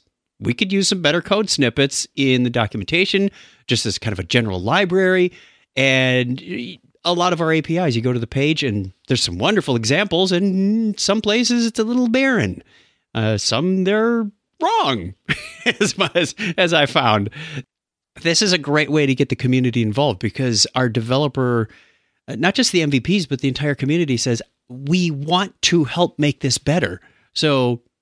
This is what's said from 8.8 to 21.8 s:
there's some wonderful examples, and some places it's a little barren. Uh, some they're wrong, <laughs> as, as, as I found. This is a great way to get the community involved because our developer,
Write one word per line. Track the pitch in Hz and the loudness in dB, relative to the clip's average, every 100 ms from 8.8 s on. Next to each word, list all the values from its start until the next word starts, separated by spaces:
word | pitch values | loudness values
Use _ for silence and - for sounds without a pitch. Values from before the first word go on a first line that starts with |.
| 92 - - | -4 -8 -2
there's | 127 | -2
some | - 87 | -2 -2
wonderful | 139 208 147 120 | 0 0 0 0
examples, | 113 151 208 170 190 | 0 0 0 0 0
and | 175 196 190 196 220 220 202 | 2 0 0 0 0 -2 -2
some | - 208 | -2 0
places | 214 220 240 240 233 | 2 2 2 0 0
it's | 220 | -2
a | |
little | 220 247 247 | -2 0 2
barren. | 247 269 233 104 95 - _ _ _ _ 113 | 2 2 2 0 -4 -14 _ _ _ _ -2
Uh, | 110 107 | 0 0
some | - 113 175 190 | 0 0 0 0
they're | 185 208 226 233 208 - _ - | 2 2 2 0 -2 -8 _ -4
wrong, | 330 453 147 127 85 - - 151 | 0 0 0 -2 -6 -8 -8 -8
<laughs> | - - - | -10 -8 -4
as, | - 208 - 175 | -2 -2 0 -2
as, | 180 160 - 208 170 | 0 -2 -2 -4 0
as | 175 | 2
I | 165 143 | 2 2
found. | 160 123 107 101 - 160 147 - _ _ _ _ - | 2 4 2 0 -6 -12 -12 -14 _ _ _ _ -6
This | 165 165 | -2 0
is | 208 | 2
a | 180 | 0
great | 143 151 143 | 0 0 2
way | 156 143 | 2 2
to | 127 | 2
get | 139 | 0
the | 123 | 0
community | 127 127 127 120 | 0 2 2 0
involved | 107 104 143 98 | 0 0 0 -2
because | 113 - 131 110 - 127 | -4 -2 -2 0 0 0
our | 127 | 0
developer, | 113 113 131 147 135 123 120 107 - | 0 -2 0 0 -2 0 0 -2 -8